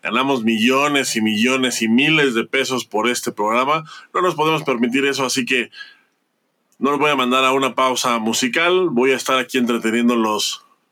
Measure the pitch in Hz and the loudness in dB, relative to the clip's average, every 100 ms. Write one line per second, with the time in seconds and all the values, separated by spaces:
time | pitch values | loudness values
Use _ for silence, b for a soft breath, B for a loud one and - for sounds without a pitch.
0 | 92 110 139 135 113 113 117 131 147 143 | -2 -2 0 0 0 2 2 2 2 0
1 | 127 113 110 107 120 131 127 120 110 117 | -2 -2 -2 0 0 0 -2 -2 0 2
2 | 147 156 139 113 110 135 123 127 107 104 | 2 2 2 0 -2 -2 -2 -4 -4 -2
3 | 110 120 - 98 104 117 131 156 156 B | -2 -2 -6 -4 -2 0 0 -2 -4 B
4 | B - 180 151 156 160 143 120 120 131 | B -2 -2 0 0 0 -2 -2 0 0
5 | 139 131 127 131 123 131 107 B B B | 0 -2 -2 -2 -2 -2 -2 B B B
6 | B _ _ _ _ _ _ _ 131 143 | B _ _ _ _ _ _ _ -2 2
7 | 151 139 123 127 131 135 135 117 131 123 | 2 2 2 2 2 2 0 2 0 0
8 | 131 117 110 110 127 131 170 185 180 120 | 0 0 -2 -2 0 0 2 2 2 2
9 | 135 127 - 131 123 135 117 117 113 117 | 2 2 0 -2 0 -2 0 0 0 2
10 | 120 120 110 104 - - _ _ _ | 2 2 0 0 -4 -8 _ _ _